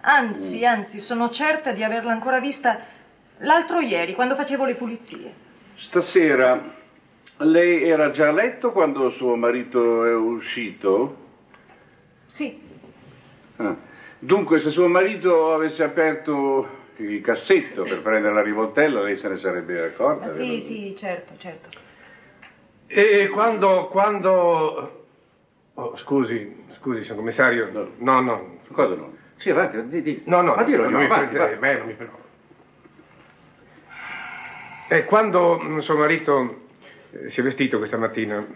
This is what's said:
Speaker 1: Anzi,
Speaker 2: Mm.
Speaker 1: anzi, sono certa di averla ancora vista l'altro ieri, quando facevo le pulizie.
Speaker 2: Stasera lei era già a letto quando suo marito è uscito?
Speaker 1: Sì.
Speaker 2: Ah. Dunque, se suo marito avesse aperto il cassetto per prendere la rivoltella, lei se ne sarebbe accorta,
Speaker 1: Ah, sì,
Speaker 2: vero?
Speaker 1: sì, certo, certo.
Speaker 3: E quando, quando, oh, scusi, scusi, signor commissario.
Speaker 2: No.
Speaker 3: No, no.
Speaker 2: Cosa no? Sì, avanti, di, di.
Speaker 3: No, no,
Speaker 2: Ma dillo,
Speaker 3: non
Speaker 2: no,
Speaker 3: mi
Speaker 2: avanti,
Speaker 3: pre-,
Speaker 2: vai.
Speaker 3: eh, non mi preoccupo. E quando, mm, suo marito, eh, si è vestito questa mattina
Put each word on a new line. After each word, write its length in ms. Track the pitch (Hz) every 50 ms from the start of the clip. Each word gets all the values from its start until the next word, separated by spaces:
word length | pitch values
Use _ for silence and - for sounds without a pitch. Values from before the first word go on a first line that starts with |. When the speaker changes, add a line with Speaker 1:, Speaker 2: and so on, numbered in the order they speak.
Speaker 1:
Anzi, 580 | - - 285 277 247 220 208 - - - - 226
Speaker 2:
Mm. 40 | 233
Speaker 1:
anzi, 340 | 240 233 214 196 - - 202
sono 300 | - - 240 233 233 233
certa 420 | 233 - 294 302 311 311 311 269
di 120 | 220 190 220
averla 280 | 220 226 233 226 233
ancora 280 | 226 226 226 262 262 254
vista 400 | 240 285 277 - - 240 214 - - - - - - _ _ _ _ _ _ -
l'altro 400 | - 269 311 339 330 - 349 349
ieri, 340 | 302 233 185 170 170 170 190
quando 220 | 214 247 254 269
facevo 300 | 269 285 269 277 254 269
le 100 | 262 240
pulizie. 580 | 254 247 220 233 226 - - - - - - - - - - - - - - -
Speaker 2:
Stasera 1040 | - - - - 180 170 - - 185 165 156 139 127 131 127 127 - - - - - - _ _ _ _ _ _ _ _ - _
lei 460 | _ 147 156 160 170 175 175 175 160 135 170
era 220 | 160 151 151 143
già 160 | 147 147 151
a 40 | 147
letto 400 | 151 180 226 247 240 - - 240
quando 380 | 226 196 165 147 139 143 131 123
suo 260 | 120 - 131 123 120
marito 680 | 117 120 120 120 127 120 123 - 123 117 117 117 113 113
è 80 | 117 117
uscito? 1040 | 113 113 113 117 113 107 - - 127 117 101 87 - - 98 95 104 127 139 - - - - - _ _ _ - - _ - - _ - _ _ _ _ _ _ _ _
Speaker 1:
Sì. 340 | _ - - 294 240 - - - - - - - - - - - - - - _ - - _ - _ _
Speaker 2:
Ah. 180 | - 107 101 85 - - - - - - - - _
Dunque, 400 | - 127 185 208 190 - 165 151
se 100 | 147 151
suo 180 | 143 170 180
marito 680 | 170 175 180 190 202 220 180 165 185 175 165 160 160 160
avesse 300 | 156 160 156 147 - 156
aperto 1000 | 143 139 175 160 156 151 - - 156 147 139 139 135 135 135 131 - - - - - -
il 240 | - 110 104 104 101
cassetto 640 | 95 120 113 - - - 190 170 - - - - -
per 180 | - 95 85
prendere 320 | - 107 110 110 107 107 104
la 80 | 107 104
rivoltella, 580 | 107 104 107 110 110 - 143 147 151 135 107
lei 140 | 101 104 98
se 120 | 95 - 104
ne 60 | 95
sarebbe 460 | 87 92 95 87 87 82 82 90 85 82
accorta, 420 | 82 - - 113 143 202 - - -
Speaker 1:
Ah, 40 | -
sì, 140 | - 254
Speaker 2:
vero? 120 | 247 240 226
Speaker 1:
sì, 360 | - - 226 214 202 196 196
certo, 380 | - 208 190 175 175 180 - 160
certo. 440 | - - 180 160 160 - - - - - - - _ - - - - - - _ _ - - _ _ _ _ _ _ _
Speaker 3:
E 400 | _ - 202 202 220 202 202 196 196
quando, 580 | 196 208 214 233 220 202 190 190 185 180 160
quando, 1160 | - - 190 202 214 208 196 175 185 190 180 175 170 170 160 156 151 - - - - - - - _ _ _ _ _ _ _ _ _ _ _ _ _ _
oh, 240 | - - - -
scusi, 680 | - - - 143 139 123 113 117 113 101 101 - - - - -
scusi, 240 | - - 131 123 110
signor 160 | 101 - 113
commissario. 520 | 101 110 117 113 - 131 131 127 117 110 101
Speaker 2:
No. 180 | - 107 101 - -
Speaker 3:
No, 240 | - 120 131 131 131
no. 360 | 127 123 113 98 92 87 - - - -
Speaker 2:
Cosa 220 | - - 139 101 92
no? 200 | 78 73 - - - - - _
Sì, 120 | _ - 190
avanti, 380 | 175 165 190 - - 113 113
di, 140 | 123 156 170 143
di. 180 | 151 135 - -
Speaker 3:
No, 160 | - 175 175
no, 120 | 180 170 -
Speaker 2:
Ma 80 | 202 233
dillo, 200 | 302 277 - -
Speaker 3:
non 80 | -
Speaker 2:
no, 60 | 160 139
Speaker 3:
mi 60 | 143
Speaker 2:
avanti, 280 | - 220 - 139 127 139
Speaker 3:
pre-, 200 | 143 - - -
Speaker 2:
vai. 140 | - 131 139
Speaker 3:
eh, 60 | 135 127
non 80 | 117
mi 60 | 117 107
preoccupo. 280 | - 120 - - - - - _ _ _ _ - _ _ _ _ _ _ - _ - _ _ - - - _ _ _ _ _ _ _ _ _ - - - - - - - - - - - - - - - - - - - - - - - -
E 160 | 165 165 180
quando, 540 | - 202 214 220 208 180 180 175 170 170 165
mm, 160 | 160 156 156 156
suo 180 | 143 - 156
marito, 640 | 151 151 151 165 160 160 151 143 135 127 117 110 - - - - _ - - - - - -
eh, 180 | - - - -
si 100 | - -
è 40 | 123
vestito 360 | 135 131 - 135 127 - 110
questa 180 | 107 101 -
mattina 480 | 113 113 113 - 113 110 104 104 104 - - -